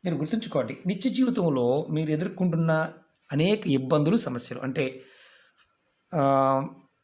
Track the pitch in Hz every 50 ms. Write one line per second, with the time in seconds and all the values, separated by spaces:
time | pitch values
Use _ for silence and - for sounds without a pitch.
0 | - 180 170 139 147 156 - 220 - - - 147 123 110 - - - 180 208 208
1 | - 269 196 240 262 240 247 233 180 170 143 127 120 120 127 147 165 - 156 151
2 | 160 151 151 151 180 - - - 185 180 160 160 165 160 160 160 160 160 - -
3 | _ _ _ _ _ _ 147 143 156 185 208 208 - - 135 135 135 127 160 151
4 | 147 151 196 226 - 143 127 123 - - 123 123 - - - - 139 131 131 -
5 | - - - - - - - - _ _ _ _ - _ _ _ _ _ _ _
6 | _ _ - 160 139 139 139 135 135 135 135 135 143 - - - _ _ _ _